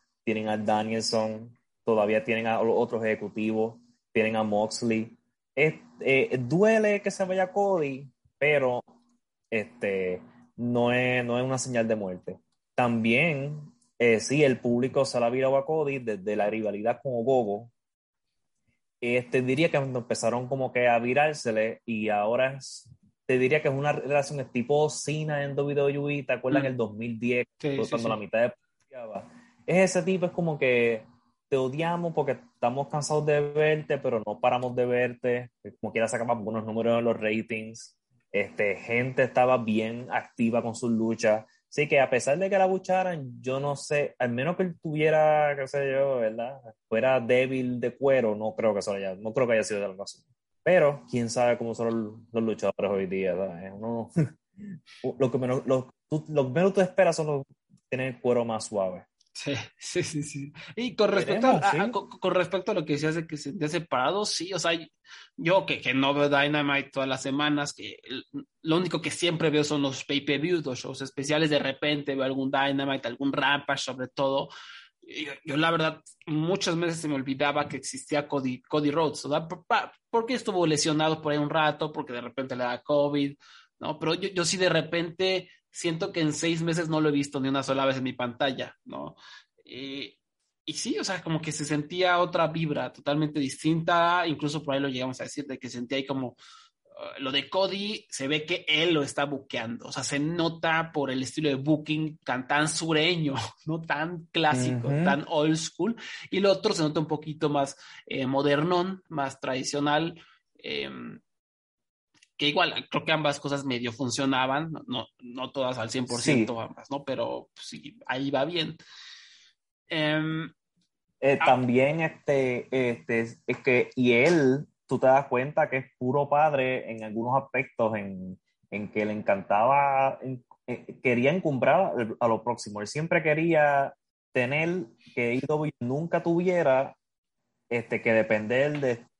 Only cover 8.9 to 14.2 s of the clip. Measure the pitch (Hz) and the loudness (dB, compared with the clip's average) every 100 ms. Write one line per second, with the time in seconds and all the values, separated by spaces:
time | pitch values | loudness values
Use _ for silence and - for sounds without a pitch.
8.9 | _ _ _ _ _ - 113 104 - 104 | _ _ _ _ _ -6 -4 -4 -4 -2
9.9 | 98 92 90 - - _ - 120 120 120 | -2 -2 -4 -10 -20 _ -6 -2 0 2
10.9 | 123 127 123 120 120 127 131 131 120 113 | 2 2 0 0 -2 -2 -2 -2 0 0
11.9 | 107 98 90 - 92 _ _ _ - 123 | 0 -4 -8 -12 -14 _ _ _ -2 0
12.9 | 117 113 120 170 139 139 147 - - _ | 2 2 4 2 0 -6 -10 -14 -20 _
13.9 | - 120 107 | 0 4 4